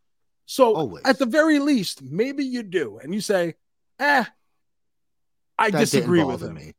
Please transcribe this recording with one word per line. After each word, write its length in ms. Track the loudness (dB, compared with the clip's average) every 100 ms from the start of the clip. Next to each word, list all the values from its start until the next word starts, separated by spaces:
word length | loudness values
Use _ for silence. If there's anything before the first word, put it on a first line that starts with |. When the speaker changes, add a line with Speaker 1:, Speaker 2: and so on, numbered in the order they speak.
| _ _ _ _ -6
Speaker 1:
So 280 | 2 4 4
Speaker 2:
Always. 280 | -2 -2
Speaker 1:
at 140 | 0 0
the 80 | 2
very 320 | 2 4 2
least, 420 | 2 0 -2 -8
maybe 420 | -6 -4 -2 -4
you 180 | -6 -6
do, 360 | -4 -2 -4 -8
and 140 | -8
you 80 | -4
say, 340 | 0 0 0 -6 _ _ _ -2
"Eh, 260 | 2 2 0 _ _ _ _ _ _ _ _ _ _ _ _ -2
I 120 | 0
Speaker 2:
That 80 | 2
Speaker 1:
disagree 380 | 2 2 2 2
Speaker 2:
didn't 80 | 2
Speaker 1:
with 80 | -4
Speaker 2:
bother 100 | -10
Speaker 1:
him." 60 | -14
Speaker 2:
me. 160 | -18